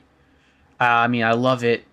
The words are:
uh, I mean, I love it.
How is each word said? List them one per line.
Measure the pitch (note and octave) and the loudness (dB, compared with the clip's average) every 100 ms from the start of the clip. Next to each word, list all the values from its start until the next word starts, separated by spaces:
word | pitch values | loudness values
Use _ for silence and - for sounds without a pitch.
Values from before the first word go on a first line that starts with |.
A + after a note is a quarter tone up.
| _ _ _ _ _ _ _ _ | _ _ _ _ _ _ _ _
uh, | |
I | B2 A#2 A#2+ | 0 2 0
mean, | A#2+ | 0
I | A2+ | 0
love | A#2 B2+ B2+ | 0 0 0
it. | A#2 A#2 - | -2 -4 -6